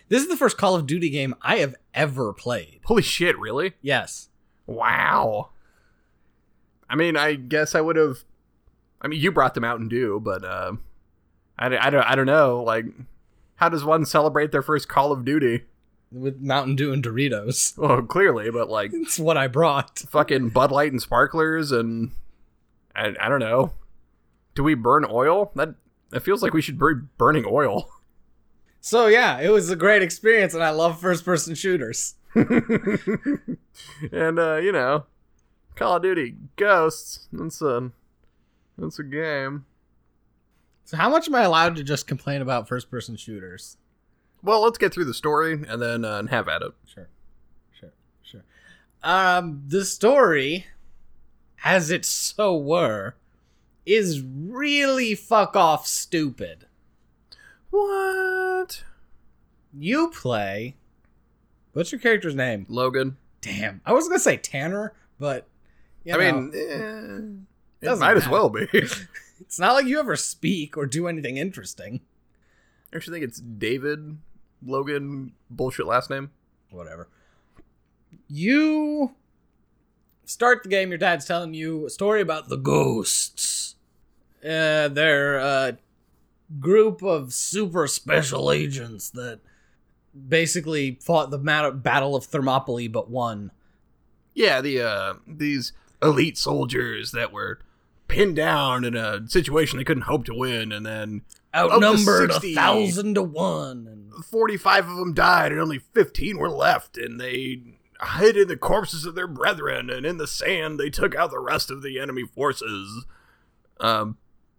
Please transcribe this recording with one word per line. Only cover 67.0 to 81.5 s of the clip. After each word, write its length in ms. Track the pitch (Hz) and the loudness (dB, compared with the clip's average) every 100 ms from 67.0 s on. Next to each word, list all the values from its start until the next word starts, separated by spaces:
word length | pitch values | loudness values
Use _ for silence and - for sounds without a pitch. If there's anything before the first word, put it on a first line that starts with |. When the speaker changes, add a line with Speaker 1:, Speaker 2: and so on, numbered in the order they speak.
| 214 208 214 196 196 _ _ _ | -14 -12 -14 -16 -20 _ _ _
Speaker 2:
it 40 | - | -4
Speaker 1:
doesn't 140 | 240 | 2
Speaker 2:
might 180 | 147 202 | 4 4
as 60 | |
Speaker 1:
matter. 80 | 127 | 4
Speaker 2:
well 180 | 185 165 | 2 2
be. 180 | 107 - | 0 0
<laughs> 120 | 202 - - 185 - - _ | 0 0 -6 -12 -20 -20 _
Speaker 1:
It's 180 | - - | -14 0
not 140 | 190 | 2
like 120 | 262 262 | 4 2
you 140 | 294 | -2
ever 180 | 262 151 | -2 -4
speak 600 | - - 165 185 147 156 | -6 -4 -4 -4 -6 -6
or 80 | 143 | -6
do 220 | 147 175 | -4 -6
anything 300 | 160 139 135 | -6 -8 -6
interesting. 640 | 190 127 87 - 92 127 - _ _ _ _ _ _ _ _ | -8 -10 -16 -16 -14 -14 -14 _ _ _ _ _ _ _ _
Speaker 2:
I 60 | 165 | -14
actually 220 | 165 170 | -12 -8
think 100 | 131 | -8
it's 100 | - | -10
David 800 | 120 107 110 131 143 151 151 151 - - _ _ | -16 -8 -4 -4 -4 -6 -10 -18 -20 -20 _ _
Logan 680 | 127 135 139 143 143 139 131 - _ | -6 -6 -4 -6 -6 -10 -12 -18 _
bullshit 380 | 120 131 - 80 | -6 -6 -4 -2
last 220 | 123 - | -2 -2
name. 220 | 135 139 _ _ _ _ | -8 -10 _ _ _ _
Speaker 1:
Whatever. 360 | 90 80 82 - _ _ _ _ - _ _ _ _ _ - - | -20 -18 -18 -20 _ _ _ _ -20 _ _ _ _ _ -20 -14
You 880 | 147 196 285 311 311 302 302 262 - _ _ _ _ _ _ _ _ _ _ - | -4 2 2 2 0 -2 -2 -4 -6 _ _ _ _ _ _ _ _ _ _ -16
start 360 | - 240 240 | 0 2 2
the 80 | 190 | 2
game, 200 | 196 185 | 0 0
your 80 | 170 | 0
dad's 280 | 185 165 - | 0 0 -2
telling 280 | 175 170 | -6 -4